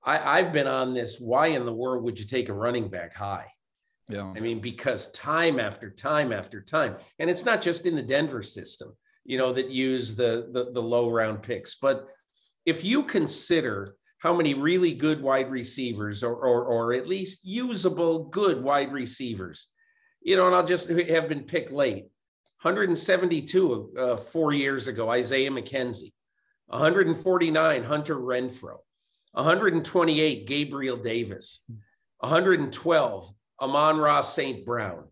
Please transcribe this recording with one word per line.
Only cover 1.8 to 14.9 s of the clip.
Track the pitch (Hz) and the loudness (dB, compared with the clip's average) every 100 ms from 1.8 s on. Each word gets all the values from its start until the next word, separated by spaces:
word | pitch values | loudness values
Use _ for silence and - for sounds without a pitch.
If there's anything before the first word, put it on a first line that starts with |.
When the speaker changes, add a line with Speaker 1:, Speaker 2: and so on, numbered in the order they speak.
| 127 127 | -2 -2
Speaker 1:
would | 117 101 | -4 -6
you | 104 | -6
take | 131 117 | -4 -4
a | |
running | 101 117 123 104 | -2 -2 -2 -4
back | 92 85 | -8 -12
high?" | - 101 95 78 _ _ _ _ _ _ | -10 -8 -8 -10 _ _ _ _ _ _
Speaker 2:
Yeah. | 101 95 104 | -10 -8 -8
Speaker 1:
I | |
mean, | 113 113 | -6 -6
because | 110 - 139 110 - | -8 -4 -4 -4 -6
time | - 139 160 170 139 | -12 -4 2 2 2
after | 107 101 107 | -2 -6 -16
time | - 143 151 139 | -10 -2 0 0
after | 104 90 107 | -2 -6 -14
time, | 98 156 135 101 - _ | -4 0 0 -4 -16 _
and | 165 | -2
it's | 175 226 | 0 2
not | 220 | 2
just | 180 165 180 | 2 0 0
in | 160 | -2
the | |
Denver | 117 139 151 127 | 0 0 0 -4
system, | 98 - 82 - 71 - _ _ | -8 -12 -12 -14 -16 -20 _ _
you | - 131 | -6 0
know, | 131 | 2
that | 127 127 | 0 -2
use | 131 131 131 113 | 0 0 0 -2
the, | 107 120 113 117 | 0 0 0 -4
the, | 123 120 | -4 -4
the | 123 | -4
low | 117 120 117 | 0 2 2
round | 117 110 107 | 2 0 -2
picks. | 104 107 - - | -6 -8 -8 -4
But | 139 135 - - _ _ _ _ - | 0 0 -4 -20 _ _ _ _ -4
if | 160 | -2
you | 180 262 | 2 0
consider | 285 208 147 - - 170 127 101 98 - _ _ | 2 0 0 -2 0 0 0 -4 -10 -16 _ _
how | 170 175 | 0 2
many | 156 | 2
really | 139 147 180 175 | 2 2 4 2